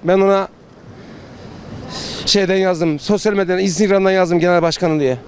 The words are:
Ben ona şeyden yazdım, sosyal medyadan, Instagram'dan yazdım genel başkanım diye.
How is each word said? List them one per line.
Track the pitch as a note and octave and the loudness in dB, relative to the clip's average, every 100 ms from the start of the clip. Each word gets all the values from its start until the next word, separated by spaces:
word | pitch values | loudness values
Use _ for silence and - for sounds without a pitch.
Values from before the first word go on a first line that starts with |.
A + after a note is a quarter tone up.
Ben | E3 G3 | 0 2
ona | G3 G3 F#3+ - - - - - - - - - - - - - - - - - - | 4 2 -2 -10 -20 -20 -20 -20 -20 -20 -20 -20 -20 -18 -16 -16 -14 -12 -12 -8 -2
şeyden | G3+ F#3 F#3+ | 0 2 2
yazdım, | F#3+ F3 E3 D3 | 0 0 0 -2
sosyal | - G#3 A3 | -2 0 0
medyadan, | G3+ F3+ F3+ | 0 0 0
Instagram'dan | G3 E3 G#3 G3 F#3+ | 0 0 2 4 4
yazdım | F#3+ F3+ F3 | 2 2 2
genel | F3 F3 | 2 2
başkanım | E3 D#3 F3 D#3 | 2 0 0 2
diye. | C#3 B2 | 0 -2